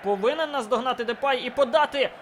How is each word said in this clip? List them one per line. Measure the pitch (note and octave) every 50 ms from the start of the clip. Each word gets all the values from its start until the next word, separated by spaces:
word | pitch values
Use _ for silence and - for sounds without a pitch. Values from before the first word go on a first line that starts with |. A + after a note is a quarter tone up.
| -
Повинен | G3 G3+ F#3+ G3 A#3+ D4 D#4+ D#4+ D4+
наздогнати | C#4+ C#4 A#3 G#3 B3+ A3+ B3 C4 B3 B3 A#3
Депай | A3+ A#3+ - - C#4 C4+ B3
і | - B3
подати. | B3 C#4 C#4+ A#3+ A#3+ D#4 D4 - - C#4+ B3 F3+ - -